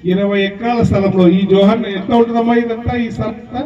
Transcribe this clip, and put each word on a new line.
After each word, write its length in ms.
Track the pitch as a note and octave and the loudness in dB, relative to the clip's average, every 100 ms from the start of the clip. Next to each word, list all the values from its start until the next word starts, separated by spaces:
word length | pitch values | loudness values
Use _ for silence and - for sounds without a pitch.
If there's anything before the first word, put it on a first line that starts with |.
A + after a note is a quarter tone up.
| F3 | 0
ఇరవై 280 | F#3+ G3+ G3+ G3 | 0 0 0 -2
ఎకరాల 320 | - A#3 A#3 - | -4 -4 0 0
స్థలంలో, 360 | G#3 G3 F#3 F3 F#3 | 2 0 4 4 4
ఈ 20 | G3 | 2
జోహర్ 300 | F#3+ G3 A3+ G3+ F#3+ | 4 4 2 -4 -6
ఎంత 120 | A3 A#3 | 0 2
ఉంటుందమ్మా 360 | A#3 A#3 A#3 A#3 | 2 0 0 0
ఇదంతా, 300 | A#3 A3+ A#3+ B3 A3+ | 0 -6 -6 -4 -6
ఈ 20 | - | -6
స్థలం 200 | A3 - | -8 -8
అంతా 200 | - B3 | -12 -10